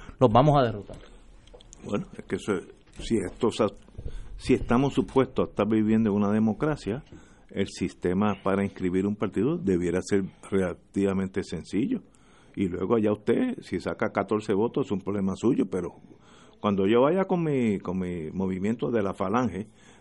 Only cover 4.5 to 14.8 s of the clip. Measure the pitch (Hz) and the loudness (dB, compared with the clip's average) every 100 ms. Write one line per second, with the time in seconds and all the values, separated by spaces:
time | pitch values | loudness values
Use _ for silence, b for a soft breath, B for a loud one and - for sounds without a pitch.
4.5 | 120 - 120 139 135 104 135 123 - 85 | 2 4 2 2 0 0 2 2 0 -2
5.5 | - 104 110 107 110 110 101 101 107 110 | 0 2 4 4 4 4 2 2 2 2
6.5 | 104 151 147 95 123 - b b b b | 0 -2 -2 -4 -6 -8 b b b b
7.5 | 98 98 - 92 - 90 92 107 95 98 | -4 -4 -2 -6 -2 -2 2 0 0 0
8.5 | 98 98 - 92 92 101 104 104 95 120 | 0 0 -2 -2 0 0 -2 -4 0 0
9.5 | 175 95 90 87 87 - 101 95 - - | 0 0 0 0 -2 0 0 -2 -10 -4
10.5 | 98 90 85 _ 98 98 95 95 98 85 | -2 0 -4 _ 0 0 0 -2 -4 -6
11.5 | 85 - 95 127 220 - b b b b | -8 -4 -2 -2 -4 -8 b b b b
12.5 | - 95 87 95 117 104 107 110 117 254 | -4 -4 -2 0 2 2 0 0 0 0
13.5 | - - 90 90 85 107 104 98 107 - | -4 -6 -6 -4 -4 -2 -2 -2 -2 0
14.5 | 98 117 - | 0 0 -2